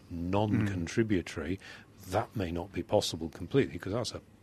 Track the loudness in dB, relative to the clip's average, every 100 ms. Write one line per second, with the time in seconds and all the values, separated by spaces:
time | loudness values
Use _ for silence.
0 | -10 -4 0 2 4 4 2 0 0 2
1 | 4 2 0 -4 -4 -4 -8 -18 -20 -18
2 | -2 -2 0 -2 -2 -2 -4 -6 2 2
3 | 2 -2 -6 -8 0 2 2 -2 -4 -4
4 | -4 -6 -12 -18